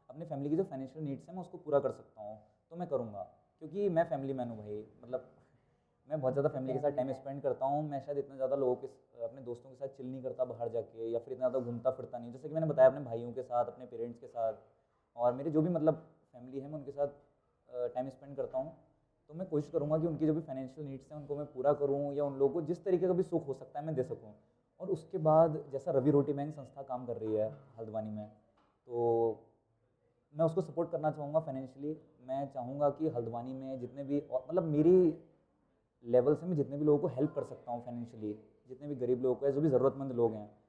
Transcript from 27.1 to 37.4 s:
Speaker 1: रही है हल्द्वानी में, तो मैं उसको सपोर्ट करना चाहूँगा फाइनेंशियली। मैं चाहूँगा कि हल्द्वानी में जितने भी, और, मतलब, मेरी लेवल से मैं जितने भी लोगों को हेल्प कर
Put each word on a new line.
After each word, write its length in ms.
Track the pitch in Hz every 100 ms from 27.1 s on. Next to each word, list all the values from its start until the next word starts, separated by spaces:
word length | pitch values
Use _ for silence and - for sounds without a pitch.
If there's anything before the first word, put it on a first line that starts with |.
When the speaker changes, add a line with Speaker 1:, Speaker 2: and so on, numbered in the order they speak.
| 113
Speaker 1:
रही 180 | 110
है 220 | 107 107 147 - -
हल्द्वानी 320 | 110 110 110
में, 180 | 107 107 - _ _ _ _ -
तो 520 | 120 117 117 113 110 - _ _ _ _ _ _ _ _ 147
मैं 80 |
उसको 180 | 160 165
सपोर्ट 280 | 156 147 165
करना 200 | 165 151
चाहूँगा 300 | 156 143 156
फाइनेंशियली। 560 | 160 131 131 135 147 156 - _
मैं 320 | 123 135 139
चाहूँगा 380 | 139 120 143 143
कि 180 | 139 156
हल्द्वानी 440 | 120 117 117 127
में 280 | 131 135 131
जितने 240 | 123 139
भी, 160 | 139 143
और, 240 | 143 127 -
मतलब, 140 | 175
मेरी 560 | 165 147 160 185 175 - - _ _ _ _ _ _ _
लेवल 300 | 120 123 127
से 120 | 143 170
मैं 100 | 160
जितने 220 | 123 143
भी 60 |
लोगों 140 | 151 147
को 80 | -
हेल्प 280 | 123 147
कर 100 | 143